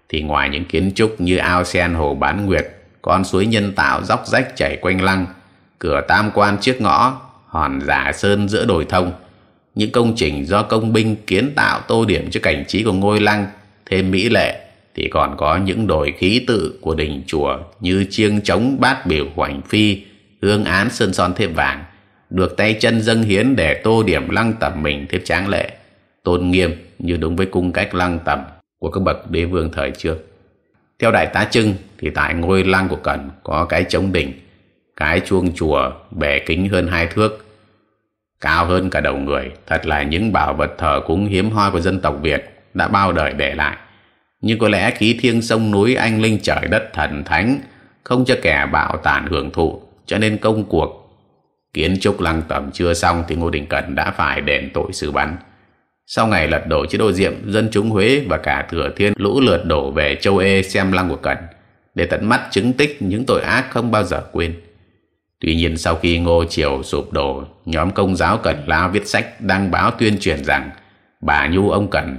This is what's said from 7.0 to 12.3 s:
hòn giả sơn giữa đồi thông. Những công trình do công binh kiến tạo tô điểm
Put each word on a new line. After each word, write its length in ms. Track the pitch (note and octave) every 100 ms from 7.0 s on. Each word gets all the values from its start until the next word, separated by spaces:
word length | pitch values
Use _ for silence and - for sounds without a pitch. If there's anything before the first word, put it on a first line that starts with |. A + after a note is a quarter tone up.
| B2 C3 - - _
hòn 300 | E2 D2 C2+
giả 320 | C#2+ C#2+ C#2
sơn 340 | C#2+ G2 G2+ G2+
giữa 160 | G2+
đồi 200 | - F2+ D2
thông. 240 | F#2 F2+ F2+ - - _ _ _
Những 180 | - G#2+
công 200 | B2 A#2 A2
trình 300 | - D2 C#2
do 160 | G2
công 300 | A2 A2 A2
binh 240 | A2 A2 G#2+ -
kiến 260 | F#2 C3+ D3
tạo 240 | - - -
tô 160 | A#2
điểm 260 | A#2 E2 D2+